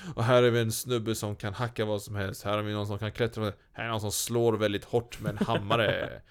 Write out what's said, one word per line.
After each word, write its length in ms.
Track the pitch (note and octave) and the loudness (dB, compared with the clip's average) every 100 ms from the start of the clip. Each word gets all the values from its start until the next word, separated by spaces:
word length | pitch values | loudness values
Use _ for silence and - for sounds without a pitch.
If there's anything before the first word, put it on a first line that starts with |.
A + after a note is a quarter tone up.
| F#3 | -10
och 100 | C3 | -2
här 180 | A2+ B2+ | 4 6
är 80 | B2 | 8
vi 100 | A#2+ | 6
en 120 | A2+ | 2
snubbe 420 | A2 C3 B2 A2 | -2 -2 -2 0
som 220 | A2 G#2+ G#2 | -2 -4 -6
kan 180 | G#2+ | -6
hacka 300 | F#2+ A#2 - | -4 -6 -2
vad 180 | G#2+ G#2 | -2 -2
som 120 | - | -4
helst. 280 | G2+ G2 - | -6 -6 -6
Här 120 | G2+ G#2+ | -2 -2
har 60 | |
vi 100 | G#2 | 0
någon 140 | G#2 G2+ | -2 -4
som 120 | G2+ | -4
kan 140 | G#2+ | -4
klättra. 400 | - A#2 A2+ G#2+ - _ | -2 -2 0 -4 -4 _
Här 120 | - | -8
är 40 | A2+ | -4
någon 120 | A2 | -2
som 120 | G#2 | -2
slår 400 | F#2+ - A#2 A#2 | -2 0 2 4
väldigt 320 | A2 G#2+ G2+ | 4 2 0
hårt 360 | - A#2+ - - | 0 -2 -2 -6
med 100 | - | -4
en 160 | G#2 G#2 | -2 0
hammare. 760 | A#2 G2+ A#2 G#2 F#2 - - - | 0 2 2 2 2 -2 -8 -16